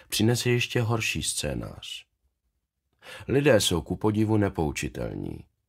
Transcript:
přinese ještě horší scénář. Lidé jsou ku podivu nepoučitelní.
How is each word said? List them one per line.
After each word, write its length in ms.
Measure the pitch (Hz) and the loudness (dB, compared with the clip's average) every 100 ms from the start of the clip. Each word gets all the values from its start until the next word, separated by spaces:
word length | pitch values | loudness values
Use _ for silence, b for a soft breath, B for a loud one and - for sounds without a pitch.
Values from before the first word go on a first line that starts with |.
| B | B
přinese 400 | - 110 120 123 | 2 2 2 2
ještě 320 | 120 - 127 | 0 0 -2
horší 420 | 113 113 113 - | 0 -2 -2 -4
scénář. 840 | - - 73 62 53 - - - _ _ _ _ _ _ _ _ _ _ B B - | -4 -4 -4 -6 -8 -12 -14 -16 _ _ _ _ _ _ _ _ _ _ B B -2
Lidé 340 | 131 143 107 | 2 6 6
jsou 200 | - 85 | 6 0
ku 140 | - 90 | 0 0
podivu 420 | 107 107 107 110 | 0 2 2 2
nepoučitelní. 1000 | 98 90 78 - 71 - 58 50 50 50 - _ | 2 0 -2 -2 -6 -6 -8 -6 -8 -10 -16 _